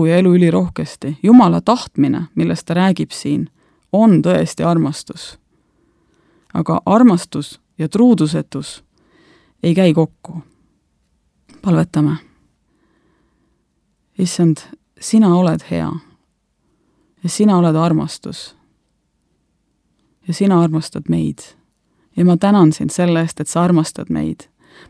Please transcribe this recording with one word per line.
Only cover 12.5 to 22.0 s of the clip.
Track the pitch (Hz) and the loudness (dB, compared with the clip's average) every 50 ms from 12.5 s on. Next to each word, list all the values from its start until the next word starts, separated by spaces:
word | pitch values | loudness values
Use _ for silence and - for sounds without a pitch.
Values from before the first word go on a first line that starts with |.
| _ _ _ _ _ _ _ _ _ _ _ _ _ _ _ _ _ _ _ _ _ _ _ _ _ _ _ _ _ _ _ _ _ - | _ _ _ _ _ _ _ _ _ _ _ _ _ _ _ _ _ _ _ _ _ _ _ _ _ _ _ _ _ _ _ _ _ -4
Issand, | 185 175 - - 175 165 151 - - - - _ _ _ _ _ | -4 -4 0 0 0 0 0 0 -6 -16 -20 _ _ _ _ _
sina | - - - 220 220 185 175 | -8 0 2 4 4 4 4
oled | 180 185 170 160 165 - - | 2 2 0 -2 -4 -6 -6
hea | 170 82 - - - 160 - _ _ _ _ _ _ _ _ _ _ _ _ _ _ _ _ _ _ _ _ _ _ _ - | -6 -6 -6 -6 -8 -12 -14 _ _ _ _ _ _ _ _ _ _ _ _ _ _ _ _ _ _ _ _ _ _ _ -10
ja | 175 | -8
sina | - - 208 214 196 180 | -2 0 2 2 2 2
oled | 175 165 156 | 2 2 2
armastus. | 156 165 170 156 156 143 156 - - - - 170 - - - - _ _ _ _ _ _ _ _ _ _ _ _ _ _ _ _ _ _ _ _ _ _ _ _ _ _ _ _ _ _ _ _ _ _ 180 | 0 0 0 0 -2 -2 -6 -10 -14 -14 -16 -14 -14 -18 -20 -20 _ _ _ _ _ _ _ _ _ _ _ _ _ _ _ _ _ _ _ _ _ _ _ _ _ _ _ _ _ _ _ _ _ _ -10
Ja | 165 | -4
sina | - 196 196 190 170 170 | -2 0 2 2 2 2
armastad | 165 156 160 160 - - - 156 - | 2 0 -4 -6 -6 -12 -12 -6 -4
meid. | 165 - - 147 147 - - - _ _ _ _ _ _ _ _ _ _ | -4 -2 -2 -6 -8 -10 -16 -20 _ _ _ _ _ _ _ _ _ _